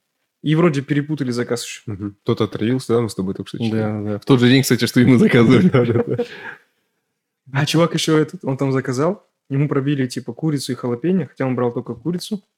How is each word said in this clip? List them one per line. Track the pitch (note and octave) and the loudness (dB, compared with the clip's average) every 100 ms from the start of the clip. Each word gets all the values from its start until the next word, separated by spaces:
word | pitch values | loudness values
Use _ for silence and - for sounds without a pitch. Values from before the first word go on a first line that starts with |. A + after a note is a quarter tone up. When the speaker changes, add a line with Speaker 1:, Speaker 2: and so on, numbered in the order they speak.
| _ _ _ _ | _ _ _ _
Speaker 1:
И | C#3+ D#3 | 0 2
вроде | E3+ C#3 | 2 2
перепутали | C3+ D3 C#3+ D3 B2+ | -2 -2 -2 -4 -4
заказ | A#2+ A#2+ A#2+ | -4 -4 -4
ещё. | - - - | -6 -12 -12
Speaker 2:
Мгм. | F#2+ G2+ G2+ | -10 -10 -6
Тот | - A#2 | -4 -2
отравился, | G#2+ - G#2+ C3 - | -2 -2 -2 -2 0
да, | A#2 | 0
мы | A2+ | 0
с | |
тобой | - F#2+ | -4 -6
только | F#2+ G2 | -6 -10
что | - | -6
читали. | A2+ A2 | -2 -2
Speaker 3:
Да, | G#2+ G#2+ G#2 | -2 -4 -6
да. | G#2 | -4
В | |
тот | - C3 | 2 4
же | A#2+ | 6
день, | C3 | 4
кстати, | B2+ B2 A#2 | 4 0 2
что | - | 4
и | |
мы | B2 B2 | 6 6
заказывали. | G#3+ B2 A#2 B2+ F#3 | 6 6 6 6 4
Speaker 2:
<laughs> | |
Да, | C3 | 4
да, | A#2+ A#2 | 2 0
да. | - - - - - - _ _ _ _ _ _ _ _ - | -2 -4 -6 -10 -18 -20 _ _ _ _ _ _ _ _ -8
Speaker 1:
А | C3+ D3 | -2 0
чувак | D#3+ E3+ | 2 2
ещё | E3 - D#3 | 0 2 2
этот, | D3+ - | 2 -4
он | - C3 | -6 -2
там | C#3 | 0
заказал, | C3+ C3 B2+ D#3+ G#3 _ _ - | 0 -2 -2 -2 -2 _ _ -4
ему | C#3 C#3+ | -2 0
пробили, | C#3 C3+ C#3+ B2+ | 0 0 -2 -2
типа, | B2+ A#2+ | -6 -10
курицу | A2+ D#3+ C#3+ - | -6 -4 -4 -6
и | |
халапеньо, | B2 B2+ A#2+ E3 F#3 C3+ | -6 -6 -4 -2 -2 -4
хотя | - C3 | -6 -4
он | |
брал | B2 B2 | -2 -2
только | B2 A#2+ | -4 -8
курицу. | A#2+ D#3 F3 - G3+ - | -8 -6 -6 -8 -10 -12